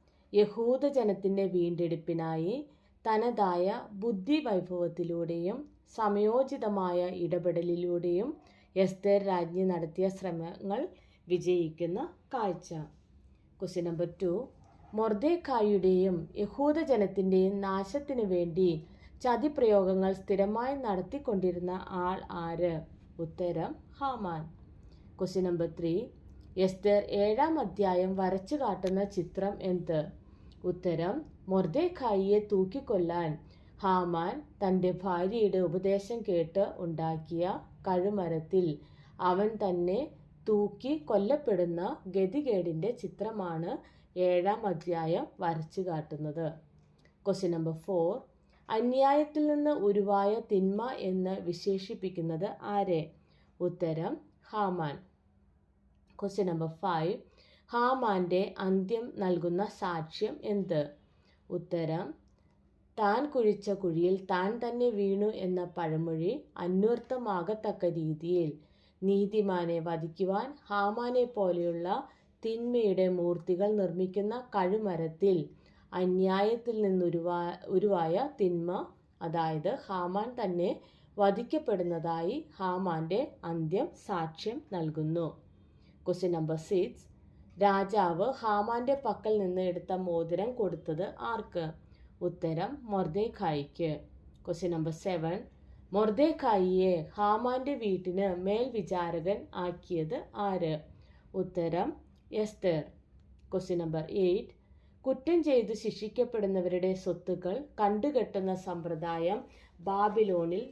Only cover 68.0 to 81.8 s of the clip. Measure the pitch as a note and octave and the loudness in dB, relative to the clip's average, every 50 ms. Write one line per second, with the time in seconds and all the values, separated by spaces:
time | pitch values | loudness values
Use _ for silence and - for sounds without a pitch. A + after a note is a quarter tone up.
68 | D#3+ D#3 D#3 D#3 E3+ E3+ F3+ F3 E3 D3+ C#3+ - - _ _ _ _ _ _ - | -2 -4 -4 -4 -2 0 2 2 2 0 -4 -8 -14 _ _ _ _ _ _ -2
69 | F#3 G3 G3 G3 G3+ G3 G#3+ G#3+ G3+ G3 F#3 F3+ E3+ E3+ E3+ E3+ D#3+ F3 E3+ D#3 | 0 2 4 4 2 2 2 2 2 2 2 0 0 0 -2 -2 -2 -2 -4 -4
70 | E3 E3 - - F#3+ F3+ F#3+ G#3 A#3+ C#4 D4 - _ - G3+ G3+ G3+ G#3 G#3+ A#3+ | -4 -6 -4 -2 -2 0 0 -2 -2 -6 -12 -14 _ -4 -2 0 0 0 0 -2
71 | A#3+ B3 B3 B3 B3 A#3+ A#3+ G#3+ G3 F3+ F3 F3 E3+ F3 E3+ E3+ E3+ F3+ G3+ C4+ | -2 0 2 2 2 2 0 0 2 2 2 2 0 0 -2 -2 -2 -2 -2 -4
72 | D4 - - _ _ _ _ _ - A3 A3+ A#3 A#3+ A#3+ B3 A#3+ A3 G3+ F#3 F#3 | -4 -8 -16 _ _ _ _ _ -6 -6 -4 -4 -2 0 2 2 4 4 4 4
73 | F#3 F3+ F#3 F3+ F3 F3 F3 E3+ - - F3+ F3 G3+ G#3 G#3+ G#3 F#3+ E3+ E3 F3+ | 4 2 2 2 2 0 0 -2 0 -2 0 2 2 2 2 2 2 0 0 0
74 | F#3 F#3 F#3 G#3 G3 G#3+ A#3 B3 B3 - - G3+ F3+ F3+ G3+ A3 A3 G3 F3 D#3+ | -2 0 0 -2 -2 -2 -2 -4 -8 -4 -2 0 2 2 2 0 0 -2 -2 -2
75 | E3 D#3+ D#3+ - G3 G3 F#3 E3 C#3+ - - - - - - - - - - F3+ | -2 -4 -2 2 4 4 4 4 0 -4 -10 -20 -20 -20 -20 -20 -16 -8 -4 0
76 | F#3 F#3 F3+ F#3 F#3+ F#3+ F#3+ G3 G3+ G#3+ A#3 A#3 A#3 A#3+ A3 G#3+ G#3 G3 F#3 F#3 | 0 2 2 4 4 4 4 4 2 2 2 0 -2 -2 0 2 2 2 4 2
77 | F3 F3 D#3+ E3+ E3 F3 F3 F3 F3 F3 F3 - - - F#3+ F#3 G3 G#3 G3 F3 | 2 2 0 0 0 0 -2 -2 -2 -4 -6 -8 -6 0 2 2 4 4 4 2
78 | E3 D#3+ E3+ G#3 C4+ D4 - - G3+ F3+ F3 E3+ E3+ F3 F3+ A3+ F4 - - _ | 2 2 2 0 0 -2 0 0 0 2 2 0 -2 -2 -2 -4 -4 -8 -12 _
79 | _ _ _ - F3+ E3 D#3+ E3 E3 D#3+ D#3 D3+ D3+ F#3+ B3+ C4+ - - G3 F3+ | _ _ _ -8 -6 -4 -2 0 0 0 0 0 0 -2 -2 -2 -6 -6 -4 -2
80 | F3+ F3 F#3 G3+ A3 B3 B3 B3 A3 F#3+ F3+ F3 E3+ G#3 D#4 - - - - - | -2 -2 -2 -2 -2 -4 -4 -4 -2 -2 0 2 0 0 0 -2 -8 -20 -20 -20
81 | - - - - G3+ G3 F#3+ A3 A#3+ - - D4+ D4+ - G#3 F3+ | -20 -10 0 4 4 4 4 2 -2 -2 -2 -2 0 0 0 0